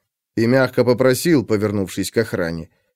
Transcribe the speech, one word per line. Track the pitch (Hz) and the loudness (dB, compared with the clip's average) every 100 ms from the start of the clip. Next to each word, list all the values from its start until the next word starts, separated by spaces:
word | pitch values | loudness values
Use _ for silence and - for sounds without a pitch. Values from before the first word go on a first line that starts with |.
| _ _ _ - | _ _ _ -2
И | 113 | 2
мягко | 135 127 - | 2 2 0
попросил, | 120 120 127 123 175 147 | 2 2 2 2 2 2
повернувшись | 104 107 104 104 92 - 92 | 2 -2 -2 -2 -4 -6 -4
к | 120 | -2
охране: | 110 95 85 85 - _ _ | -2 -4 -6 -6 -12 _ _